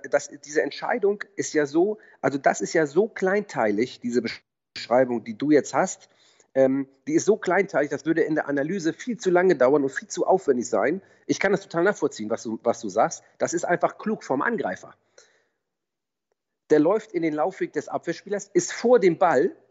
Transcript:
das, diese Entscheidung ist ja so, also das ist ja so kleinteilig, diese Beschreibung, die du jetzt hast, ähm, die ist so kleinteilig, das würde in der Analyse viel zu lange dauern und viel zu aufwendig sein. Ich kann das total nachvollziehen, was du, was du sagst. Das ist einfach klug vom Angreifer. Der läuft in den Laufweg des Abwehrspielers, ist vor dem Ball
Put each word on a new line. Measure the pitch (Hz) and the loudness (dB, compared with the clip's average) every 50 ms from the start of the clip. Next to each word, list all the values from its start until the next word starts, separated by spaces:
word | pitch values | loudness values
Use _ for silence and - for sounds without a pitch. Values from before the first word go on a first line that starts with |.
| - 135 | -2 0
das, | - 139 - - - 139 - | -2 -2 -2 -4 -18 -20 -12
diese | - - 156 | -4 -2 0
Entscheidung | 190 - - - 160 - 226 247 202 196 208 202 - _ _ | 0 -2 -4 -6 -4 -4 -2 0 0 0 -2 -2 -8 _ _
ist | - 139 - - | -8 -6 -2 -2
ja | 151 147 | -2 0
so, | 139 139 165 185 214 208 - _ _ _ _ | 0 2 0 0 0 -2 -6 _ _ _ _
also | - 135 139 | -2 -2 0
das | 139 - 170 175 - | 2 2 0 0 0
ist | 202 - | -4 -2
ja | - 165 160 | 0 0 0
so | 143 139 180 220 | 0 2 0 0
kleinteilig, | 214 - - 196 185 196 208 202 - - 139 113 107 104 104 123 - - - | 0 -2 -4 -2 0 0 -2 -2 -4 -4 -2 0 0 0 0 -2 -4 -4 -10
diese | - 120 117 123 113 113 - - _ _ _ _ _ _ - | -6 -2 -2 -2 -2 -2 -6 -10 _ _ _ _ _ _ -16
Beschreibung, | - - - 117 127 131 123 120 113 | -10 -2 2 2 4 4 2 0 -4
die | 120 117 110 - | -6 -8 -8 -4
du | 135 151 | 2 4
jetzt | 151 135 - - - | 4 4 4 2 0
hast, | 143 185 185 - - - _ _ _ _ _ _ _ _ _ - | -2 -2 -2 -4 -10 -18 _ _ _ _ _ _ _ _ _ 2
ähm, | 135 135 131 135 139 135 - _ _ - | 2 2 4 2 0 -4 -8 _ _ -6
die | 143 | -2
ist | 156 165 - | 0 0 2
so | 175 220 | 2 0
kleinteilig, | 214 - 208 170 196 190 - - 139 151 143 | 0 0 0 0 0 0 0 0 -2 -2 -2
das | 151 131 - | -4 -6 -2
würde | 156 160 165 | -2 0 0
in | 139 147 156 | 0 0 0
der | 139 - 143 | -2 -2 -2
Analyse | 143 143 135 160 196 196 156 160 151 | -2 -2 -2 -2 -4 -2 -2 -4 -4
viel | - - 254 220 - | -4 -6 -10 -8 -4
zu | - 185 | -2 2
lange | 175 175 185 185 170 | 2 4 4 4 4
dauern | 135 123 131 147 147 135 | 4 4 4 4 4 2
und | 135 | 0
viel | - - - - | -4 -8 -12 -8
zu | - 175 - | -6 -4 0
aufwendig | - 185 185 - - 127 123 104 - | 2 2 2 2 2 0 0 0 -2
sein. | 113 98 107 135 180 196 - _ _ _ _ | 0 0 0 0 -2 -4 -8 _ _ _ _
Ich | - 139 - | -4 -4 0
kann | - 196 | 0 0
das | 202 - | 0 0
total | - - - 170 175 | -2 -4 -2 0 0
nachvollziehen, | 208 196 - 156 131 - - 107 107 | 0 0 0 -2 -4 -4 -4 -6 -6
was | 113 - | -6 -6
du, | - 113 110 - - | -6 -8 -8 -4 -2
was | 117 113 - | -2 -2 -2
du | - 101 | -4 -4
sagst. | 87 107 135 165 - - _ _ _ | 0 0 0 0 -2 -8 _ _ _
Das | - - 160 | -6 -4 -4
ist | 160 - - | -4 -4 -2
einfach | - 175 - 175 160 - - | -2 -2 0 0 -2 -4 -4
klug | - 214 220 - - | -6 -6 -6 -6 -4
vom | - 135 - | -4 -2 -2
Angreifer. | - 233 233 185 - 95 92 - - - - _ _ _ _ _ _ _ _ _ _ _ _ _ _ _ _ _ _ _ _ _ _ _ _ _ _ _ _ _ _ _ _ _ _ - | -2 -2 -2 -4 -4 -6 -6 -8 -14 -20 -20 _ _ _ _ _ _ _ _ _ _ _ _ _ _ _ _ _ _ _ _ _ _ _ _ _ _ _ _ _ _ _ _ _ _ 2
Der | 156 151 | 4 4
läuft | 151 170 208 220 - - | 4 4 2 0 -2 -4
in | - 170 | -6 -4
den | 165 160 151 | -2 -2 -2
Laufweg | 151 156 190 180 - 180 156 | -2 -2 -2 -4 -6 -8 -6
des | - 151 147 - | -6 -6 -6 -6
Abwehrspielers, | 147 135 - 175 165 - - 190 202 196 - _ | -8 -8 -6 -6 -8 -8 -8 -8 -8 -8 -6 _
ist | - 180 - - | -2 0 0 -2
vor | - - - 233 247 226 | -4 0 2 4 6 6
dem | 185 175 160 - | 6 4 4 4
Ball | 190 170 143 127 160 - - _ _ _ | 2 4 4 4 2 0 -2 _ _ _